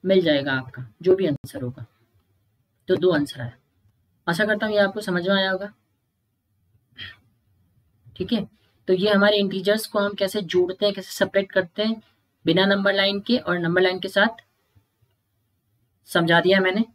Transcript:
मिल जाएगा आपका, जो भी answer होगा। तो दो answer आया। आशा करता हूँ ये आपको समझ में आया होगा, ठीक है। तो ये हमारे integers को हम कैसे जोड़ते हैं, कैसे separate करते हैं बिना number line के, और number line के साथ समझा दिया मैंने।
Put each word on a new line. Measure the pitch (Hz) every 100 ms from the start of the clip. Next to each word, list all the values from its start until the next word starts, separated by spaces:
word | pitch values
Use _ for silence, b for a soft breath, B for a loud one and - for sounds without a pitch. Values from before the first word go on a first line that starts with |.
मिल | 185 190
जाएगा | 165 143 139
आपका, | 131 127 - 127 _
जो | 170 190
भी | 180
answer | 143 - -
होगा। | 123 127 117 _ _ _ _ _ _ _ _ _ -
तो | 185
दो | 185
answer | 160 143 -
आया। | 123 - _ _ _ _ _ _ -
आशा | 170
करता | 214 214 214
हूँ |
ये | 208
आपको | 196 202
समझ | 202 175 175
में |
आया | 196 190
होगा, | 190 202 _ _ _ _ _ _ _ _ _ _ _ _ - B B _ _ _ _ _ _ _ _ - -
ठीक | 185
है। | 233 - _ _ _ -
तो |
ये | 185 208
हमारे | 202 208 208
integers | 196 190 185 214 -
को | 214
हम | 202
कैसे | 202 196 214
जोड़ते | 170 180 180 185 208
हैं, |
कैसे | 196 185
separate | - 190 196 190
करते | 196 180 -
हैं | 214 220 b b _ _
बिना | 165 165 196
number | 196 196
line | 196 196 202
के, | 202 240
और | 170 175
number | 170 175
line | 185 185
के | 190
साथ | 196 220 - _ _ _ _ _ _ _ _ _ _ _ _ _ _ _ _ _
समझा | 175 165 170
दिया | 180 190
मैंने। | 185 196 233